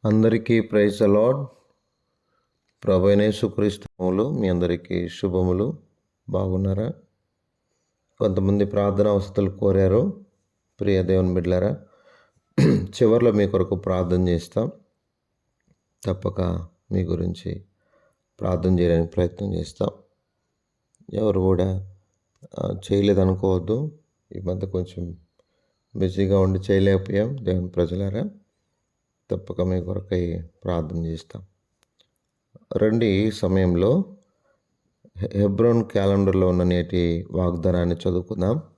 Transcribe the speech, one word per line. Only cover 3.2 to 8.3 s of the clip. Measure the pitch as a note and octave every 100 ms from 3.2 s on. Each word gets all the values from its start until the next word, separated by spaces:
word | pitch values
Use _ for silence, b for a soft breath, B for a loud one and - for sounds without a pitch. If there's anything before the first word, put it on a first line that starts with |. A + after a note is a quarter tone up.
యేసుక్రీస్తు | G#2+ G#2 G#2+ - G#2 G2+ -
నామములో | - F#2 F#2 B2
మీ | D3 G2
అందరికీ | F2+ F2 F2 - F2+ F2
శుభములు. | - G2 F2+ F#2 F#2 A#2+ D#3+ _ _ _ _ -
బాగున్నారా? | F#2+ F#2+ F#2 G2 G2 A2+ - _ _ _ _ _ _ _ _ _ _ _ _
కొంతమంది | G2+